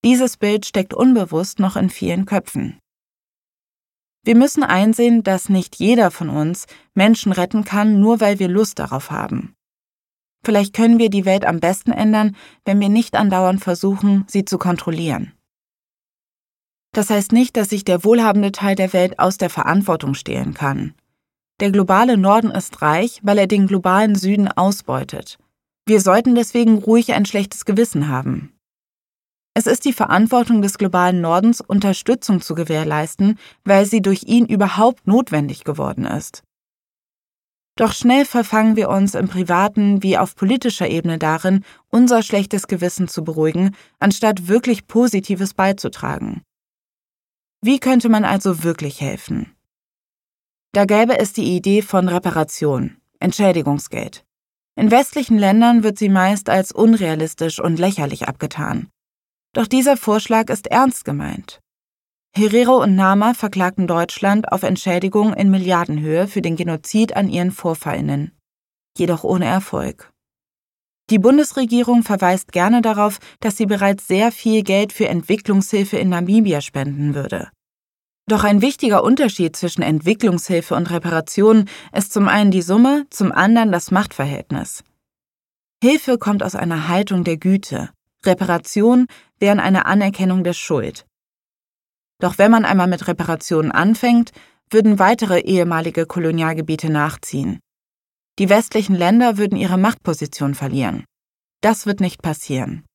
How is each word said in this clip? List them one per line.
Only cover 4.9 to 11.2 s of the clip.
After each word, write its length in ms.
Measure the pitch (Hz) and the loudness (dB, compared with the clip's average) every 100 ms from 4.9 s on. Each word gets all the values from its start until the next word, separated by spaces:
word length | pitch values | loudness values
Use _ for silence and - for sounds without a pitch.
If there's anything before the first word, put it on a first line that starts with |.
| 226 240 233 | 2 4 4
dass 260 | 202 190 - | 2 -2 0
nicht 280 | 190 175 - | -2 -2 -2
jeder 340 | 196 240 190 | 2 4 2
von 180 | - 160 | 0 -6
uns 380 | 139 151 175 - - _ | -4 -4 -6 -12 -20 _
Menschen 380 | - 202 226 202 | 0 2 4 2
retten 320 | 185 180 220 | -2 -2 -4
kann, 360 | 208 202 214 208 | -2 0 2 4
nur 220 | 214 226 | 4 2
weil 160 | 214 196 | 0 0
wir 100 | 185 | 0
Lust 300 | 185 214 - | 0 -2 -4
darauf 320 | 156 131 - | -8 -8 -8
haben. 460 | 156 - 120 - _ _ _ _ _ _ _ _ _ | -10 -8 -8 -10 _ _ _ _ _ _ _ _ _
Vielleicht 320 | - 208 202 - | 0 0 0 2
können 240 | 226 233 | 4 4
wir 100 | 226 | 4
die 160 | 196 | 2